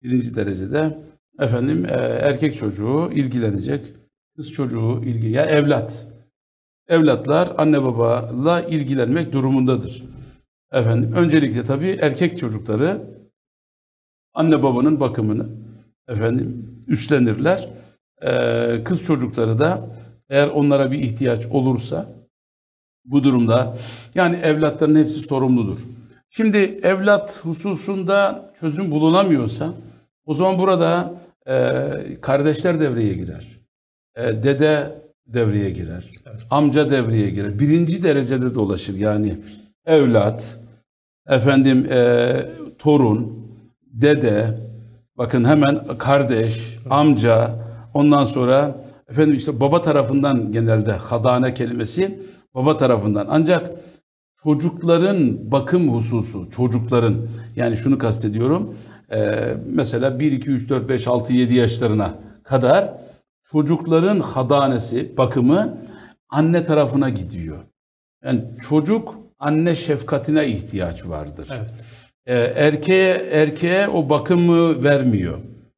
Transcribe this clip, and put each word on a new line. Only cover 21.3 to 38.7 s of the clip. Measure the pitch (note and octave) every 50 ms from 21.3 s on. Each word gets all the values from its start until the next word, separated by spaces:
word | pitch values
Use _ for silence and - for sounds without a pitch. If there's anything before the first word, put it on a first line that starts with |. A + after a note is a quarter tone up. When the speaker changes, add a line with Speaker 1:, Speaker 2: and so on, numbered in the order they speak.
| A#2+ A2 A2+
Speaker 1:
olursa | - - C#3+ B2+ C3 B2+ A2+ - - - - G#2+ - - - _ _ _ _ _ _ _ _ _ _ _ _ _ _ _ _ _
bu | B2+ C3 C#3+ C3
durumda, | C#3 B2+ B2 A#2 A2 A2+ B2 B2 - - - - - - - - - _
yani | F3+ F3+ E3+ F3
evlatların | F3 - D#3+ D3+ D3+ D#3 D3+ D3 - D#3 D3 D#3
hepsi | D#3 D3+ D3+ D3+ -
sorumludur. | - - C#3+ C3+ C3 B2+ B2+ A#2+ A2+ G2 F#2 - - - - - - - - _ _ _ _
Şimdi | - A3 A3 G3+ G#3 G3 - - -
evlat | - E3+ G3 F#3+ G3 G#3 G#3 F#3+ - - - - -
hususunda | D#3+ E3 - - G3+ F#3+ D#3 - - G3+ F#3+ F#3 E3+ G3 G3+ G3+ G3 - - - - _ _
çözüm | E3 D#3+ D3 E3 G3 F3
bulunamıyorsa | D3 D3+ D3+ D#3+ E3 F#3 G3+ F#3+ D#3+ C3+ A#2+ G#2+ A2+ - - E3 F3 - - - - _ _ _ _ _ _
o | D#3 D3+
zaman | C#3 F3+ F#3+ F#3+ F3
burada, | F#3 F#3+ F#3 E3 E3 E3 E3+ F3 F3 F3 - - - _ _ _ _ C3
e, | C3 C3 - B2 C3+ C3 C3+ D3 C#3 - G2+ - - -
kardeşler | - - C3 C#3 C#3+ D#3 D3+ D3+ - F3+ E3+ D#3
devreye | D#3 C#3+ A#2+ A#2 A2 G#2 F#2
girer. | - A2+ - D#2 D2 - - - - _ _ _ _ _ _ _ _ _ _ _
E, | A2+ B2 B2 A2 A2
dede | A2 C#3 C#3 C3 D3+ D3+ D3+ D3 C#3 - - - - _ _ _ _
devreye | _ A2+ A#2+ A#2 G#2+ G#2 G#2 G2+ F#2+
girer. | F2 - F2 D#2+ E2 F2+ - - - - _
Speaker 2:
Evet. | - - - - -
Speaker 1:
Amca | C3+ C#3+ D3+ C#3+ B2+ D3+ D3 B2+
devreye | C#3 C3 A#2+ A2 A2+ A2 G#2 G2
girer. | F2+ G2 G2+ G#2 G2 G#2
Birinci | C#3 D3 D#3 E3+ E3+ D#3+ F3 F#3+
derecede | F3 F3 D3 C#3 C3 A#2 C3+ B2+ B2+ B2+ A#2
dolaşır | B2+ G#2 G2